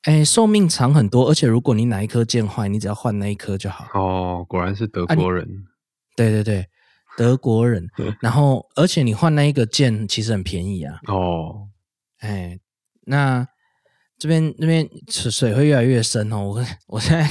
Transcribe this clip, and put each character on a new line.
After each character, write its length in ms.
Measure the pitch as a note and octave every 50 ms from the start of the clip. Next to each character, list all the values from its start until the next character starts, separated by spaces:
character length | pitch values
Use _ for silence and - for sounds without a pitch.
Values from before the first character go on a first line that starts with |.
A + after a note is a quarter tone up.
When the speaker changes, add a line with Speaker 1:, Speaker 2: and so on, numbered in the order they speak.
| -
Speaker 1:
哎， 200 | D#3 D3+ D3+ D3+
寿 220 | D3 - A#3 A3+
命 240 | G#3+ G#3+ G#3 G3 E3
长 240 | - - F#3+ F3+ D3
很 160 | D#3 A2 G2
多， 180 | - B2 C3
而 60 | B2+ D#3
且 140 | - D#3
如 120 | B2 A2 B2
果 140 | - - A#2
你 120 | G#2+ A#2
哪 180 | A#2+ A2+ G2 G#2
一 40 |
颗 160 | G#2+ - A#2+ A#2
键 240 | A2+ - A#2+ G#2+
坏， 220 | G2 - - G#2+ G2
你 100 | G2+ G#2+
只 80 | G#2
要 80 | G2 G#2
换 220 | - - B2 G#2
那 120 | G2+ G2 G#2
一 60 | G#2
颗 220 | G2 - - G2
就 120 | F#2+ - G2+
好。 160 | F#2 - - - - G2
Speaker 2:
哦， 460 | F#2+ F#2 F#2 F#2 F2+ F2+ F2+ F2 F2
果 140 | - - F#2
然 120 | F2 F#2 G2+
是 140 | G2 A#2
德 180 | G#2+ - F#2+ F2
国 280 | F2 - - F#2 F#2 F2+
人。 100 | F2+ D#2+
Speaker 1:
啊， 40 | -
你， 60 | G2 G2 F#2+ _ _ _ _ _ _ _ _ _ _
对， 140 | - A#2 A2
对， 140 | G#2+ G#2+ G#2+
对， 220 | A2 G#2 F#2+ F#2 - _ _ _ _ _ _ _ _ -
德 200 | - A#2 A#2 C3
国 300 | C3 - B2+ A2 A2 A#2
人。 200 | A#2+ A#2 F#2 E2+ F#2 _ - -
Speaker 2:
<laughs> 160 | - G#2+ _
Speaker 1:
然 100 | - A2+
后， 340 | G#2 C#3 D3 C#3 C3 A#2 - _ _
而 100 | - D#3+
且 160 | F#3 - E3+
你 120 | C3+ A#2 G#2+
换 200 | G#2 E3+ E3 D3+
那 120 | D3 C#3+
一 80 | D3 C#3+
个 120 | C#3 A2+
键 400 | G#2 - - C#3+ B2 A2 G#2+ A2
其 140 | G2 - -
实 120 | G#2+ A2+ A2+
很 100 | G2 F#2
便 220 | - F2+ F2+ F2
宜 180 | G2 G2+ F2+ D2+
啊。 160 | C#2 D#2 - -
Speaker 2:
哦。 640 | - G2 F#2+ F2+ F2+ F2 E2 D#2+ D#2+ - G#2+ G2+ G2+ G2+ _ _ _ _ _ _ _ _ _
Speaker 1:
哎， 400 | - G#2+ G#2 G2 F2+ F2 F2 F2 _ _ _ _ _ _ _ _ _
那 420 | - C3+ D3 C#3 C3+ C3 B2 B2 - _ _ _ _ _ _ _ _ _ _ _ _ _ _
这 80 | -
边， 260 | D3+ E3 D#3+ D#3+ D#3 -
那 100 | - D#3
边 200 | D#3+ E3 E3 D3+ - - - - -
水， 220 | - - - B2
水 220 | G#2+ - C3 A#2 G#2
会 120 | A#2+ D3
越 80 | D3+ D3
来 80 | B2+ A#2
越 200 | B2+ C3 A#2+ A2+
深 280 | - - A#2 G#2 G#2+ A2
哦。 160 | G#2 G2+ G2
我， 160 | G2+ A#2 B2 A2+ F2+ - _
我 120 | _ - A2
现 180 | - - D#3+
在 80 | E3 D#3 C#3+